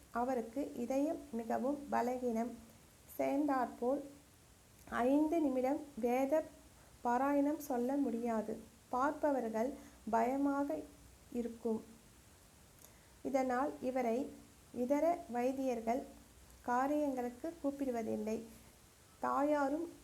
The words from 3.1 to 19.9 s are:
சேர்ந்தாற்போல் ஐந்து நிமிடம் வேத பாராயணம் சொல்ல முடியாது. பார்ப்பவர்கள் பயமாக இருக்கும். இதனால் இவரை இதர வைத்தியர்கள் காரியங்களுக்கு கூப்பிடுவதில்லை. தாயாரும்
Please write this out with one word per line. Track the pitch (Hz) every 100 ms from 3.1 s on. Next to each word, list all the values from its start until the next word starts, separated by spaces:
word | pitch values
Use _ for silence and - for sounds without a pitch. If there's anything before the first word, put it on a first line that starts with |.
| -
சேர்ந்தாற்போல் | 269 277 294 262 233 - 240 285 - - - - - - - - -
ஐந்து | 233 240 285 311 339
நிமிடம் | 294 254 254 302 - -
வேத | 240 247 269 311 311 - - - - -
பாராயணம் | 240 247 269 285 285 311
சொல்ல | - 247 247 285
முடியாது. | 254 226 240 220 214 220 - - -
பார்ப்பவர்கள் | 247 277 302 302 269 226 220 240 285 - - -
பயமாக | 226 233 269 277 277 285 311 - - - - -
இருக்கும். | 240 233 - 233 220 - - - - - - - - - - - - - -
இதனால் | 269 262 262 247 294 294
இவரை | 247 254 240 233 285 - - - -
இதர | - 247 285 320 349 -
வைத்தியர்கள் | 240 247 269 262 233 226 254 - - - - - -
காரியங்களுக்கு | - 247 277 302 294 254 247 240 330 330
கூப்பிடுவதில்லை. | 277 277 277 233 220 220 214 220 - - - - - - - -
தாயாரும் | 247 247 285 294 277 302 339